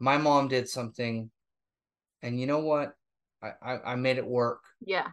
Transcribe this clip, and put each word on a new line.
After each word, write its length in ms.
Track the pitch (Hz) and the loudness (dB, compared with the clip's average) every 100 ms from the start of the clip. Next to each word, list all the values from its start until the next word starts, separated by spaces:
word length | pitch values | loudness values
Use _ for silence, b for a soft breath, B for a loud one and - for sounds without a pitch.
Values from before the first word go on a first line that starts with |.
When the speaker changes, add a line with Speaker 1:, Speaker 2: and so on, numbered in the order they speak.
Speaker 1:
my 180 | 131 147 | 2 4
mom 300 | 151 143 135 | 6 4 4
did 200 | 127 123 | 0 0
something, 600 | 131 117 120 117 113 113 _ _ _ _ _ _ _ _ _ | -6 -8 -6 -4 -4 -8 _ _ _ _ _ _ _ _ _
and 180 | 123 123 | -6 -4
you 60 | 131 | 0
know 120 | 151 | 0
what? 360 | 156 147 139 - _ _ _ - | 2 0 -2 -8 _ _ _ -14
I, 100 | 110 - | -12 -10
I, 300 | 123 127 - | -6 -6 -4
I 20 | |
made 240 | 127 131 127 | -2 0 0
it 80 | 104 | 0
work. 340 | 123 120 - - - | 0 0 -2 -12 -14
Speaker 2:
Yeah. 240 | 185 185 - | -4 -2 -4